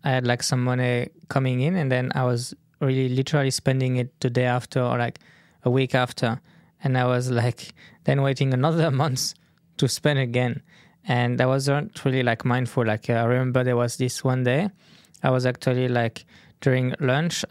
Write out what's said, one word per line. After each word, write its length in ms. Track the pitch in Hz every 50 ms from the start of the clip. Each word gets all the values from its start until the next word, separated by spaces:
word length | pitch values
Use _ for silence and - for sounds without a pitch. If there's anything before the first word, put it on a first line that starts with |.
| -
I 80 | 143
had, 140 | 127 127 123
like, 180 | 120 120 120 -
some 200 | - 135 127 123
money 460 | 127 127 127 127 123 123 120 123 - _ _ - -
coming 320 | - 135 135 131 127 123
in, 140 | 131 160 185
and 160 | 185 151 131
then 200 | 127 127 127 127 -
I 80 | 131 127
was 300 | 123 123 117 127 - - - _ _ _ -
really 300 | 147 131 131 135 131 127
literally 420 | 127 131 131 - 156 147 135 135
spending 460 | - - - 135 131 131 131 127 127 123
it 200 | 123 127 _ -
the 80 | - 127
day 160 | 120 127 127
after 360 | 123 123 123 - - - 131
or, 160 | 123 120 120 120
like, 220 | 120 117 - - _ _ - - _ _ _ _ -
a 60 | 127
week 240 | 123 135 131 123 -
after. 460 | 127 127 123 - - 131 117 113 - _ _ - - - _ _ _ -
And 140 | 131 127 127
I 80 | 127
was, 240 | 123 123 123 127 127
like, 420 | 123 117 117 123 - - - - - - - - - _ -
then 160 | - 139 139
waiting 320 | 139 139 135 - 139 135 127
another 380 | 127 135 165 160 165 160 165
<laughs> 120 | 131 170 160
month 300 | 156 127 123 - - - _ _ _ _ _ _ _ _ -
to 100 | 143 131
spend 320 | - - - 151 147 135
again. 420 | 131 120 117 123 123 120 117 - - _ - - - - _ _ - -
And 340 | 123 123 120 120 123 123
I 60 | 127 127
wasn't 580 | 131 139 131 143 139 147 - - - - -
really, 160 | 139 127 131
like, 240 | 123 120 113 - -
mindful. 400 | 127 120 127 127 117 - 131 117
Like, 240 | 110 107 107 - -
uh, 40 | 117
I 100 | 117 117
remember 400 | 117 123 127 127 127 123 131 127
there 140 | 127 123 120
was 200 | 120 117 - -
this 260 | 131 123 - - -
one 200 | 131 127 127 127
day, 260 | 123 127 151 202 196 - _ _ - - - _ _ _ - -
I 80 | 135
was 160 | 131 127 127 127
actually, 400 | 120 - - 135 127 123 127 123
like, 380 | 123 120 117 113 - - - _ - - - - - -
during 340 | - 139 127 127 127 127 131 -
lunch 440 | 151 127 127 143 165 170 - - - -